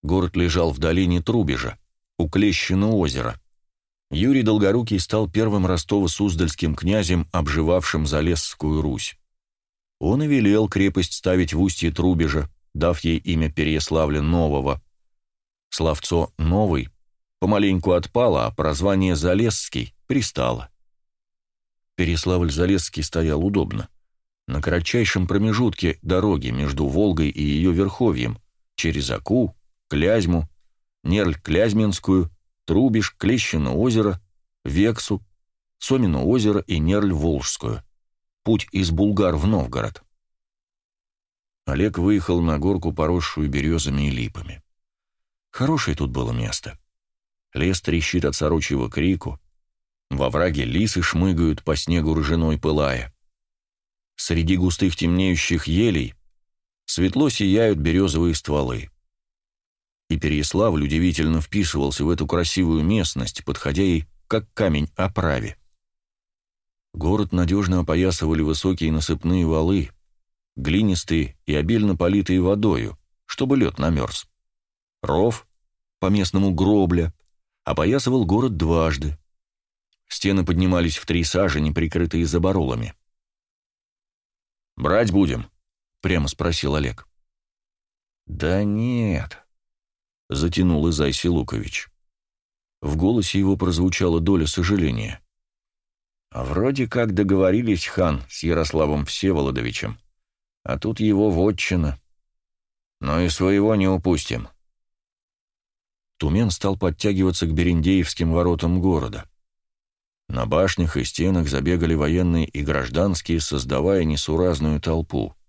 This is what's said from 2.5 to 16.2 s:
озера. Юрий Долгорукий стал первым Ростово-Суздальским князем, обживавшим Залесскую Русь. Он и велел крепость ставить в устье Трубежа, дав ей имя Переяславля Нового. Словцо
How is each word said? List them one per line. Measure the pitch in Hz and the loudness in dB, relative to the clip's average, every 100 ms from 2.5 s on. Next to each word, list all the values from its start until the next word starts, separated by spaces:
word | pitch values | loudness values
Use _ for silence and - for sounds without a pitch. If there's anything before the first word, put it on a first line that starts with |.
| 87 - 95 104 | 2 0 0 2
озера. | 110 78 65 60 60 _ _ _ _ _ _ _ | 2 0 -2 -6 -8 _ _ _ _ _ _ _
Юрий | 73 113 135 | 0 2 4
Долгорукий | 113 107 98 113 110 98 | 4 4 4 2 0 -2
стал | - 110 101 | 0 -2 0
первым | 104 113 104 90 | 0 0 2 2
Ростово-Суздальским | 87 - 101 90 - 101 82 82 - 82 | 0 0 0 0 0 -2 0 -2 0 -4
князем, | 73 92 98 87 90 78 | -2 0 0 2 0 0
обживавшим | 87 73 78 80 90 - 80 76 | -2 -2 0 2 0 0 -4 -2
Залесскую | 76 80 80 - - 76 78 | 0 0 -2 -4 -6 -4 -2
Русь. | 73 64 - - _ _ _ _ _ _ _ _ | -2 -6 -8 -14 _ _ _ _ _ _ _ _
Он | 78 127 | 0 0
и | 151 | 2
велел | 139 104 104 107 | 2 4 4 2
крепость | 98 98 95 87 | 2 0 0 -4
ставить | - 92 92 85 | -2 0 2 2
в | 78 | 2
устье | 95 - 82 | 0 0 -4
Трубежа, | 76 90 85 78 71 73 _ _ | 0 0 2 0 -2 -4 _ _
дав | 78 85 82 | -2 0 0
ей | 82 80 | -2 -2
имя | - 82 78 | -2 0 0
Переяславля | 76 76 78 - 80 76 73 | 0 -2 -2 -2 0 0 0
Нового. | 76 85 78 71 67 67 _ _ _ _ _ _ _ _ _ | 0 2 2 0 -2 -6 _ _ _ _ _ _ _ _ _
Словцо | - 82 73 - 85 | -2 -2 -2 -2 -2